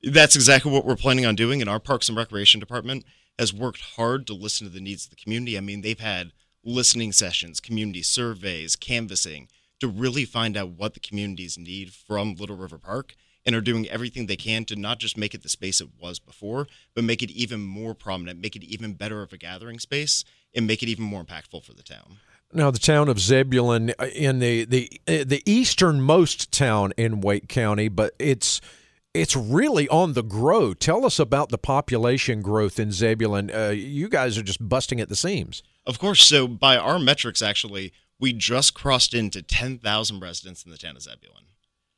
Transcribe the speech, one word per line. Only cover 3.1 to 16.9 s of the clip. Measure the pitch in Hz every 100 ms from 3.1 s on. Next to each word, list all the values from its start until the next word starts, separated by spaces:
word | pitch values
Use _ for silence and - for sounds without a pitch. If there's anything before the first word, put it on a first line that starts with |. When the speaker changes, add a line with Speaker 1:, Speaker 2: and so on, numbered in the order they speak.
| _ _ -
Speaker 1:
has | 113
worked | 101 123 - - -
hard | 117 131 113
to |
listen | 101 107 - 104
to |
the | 90
needs | 95 98
of | -
the | _
community. | - 113 123 101
I |
mean, | 98 101
they've | 101 113
had | 110 92 87 _ _ _
listening | 117 123 123 117 113
sessions, | 98 95 - 87 80
community | - 113 107 90
surveys, | 82 - 120 104 98 85 82 -
canvassing, | - 123 113 92 - 76 65 _ _ _
to | 127
really | 98 127 127 123
find | 117 113 104
out | 95
what | 85 107 -
the |
communities | - 104 104 92 90 87
need | 85 92 92
from | - _ 104 104
Little | 90 101 98
River | 92 80
Park, | - 117 139 - _ _ -
and | 113
are |
doing | 107 113 110
everything | 113 120 127 107
they | 98
can | 110 113
to | 110
not | 104 101 117
just | 113 -
make | 107
it | -
the | -
space | - 95 92
it | 80 57
was | 87 87
before, | _ - 104 123 143 _ _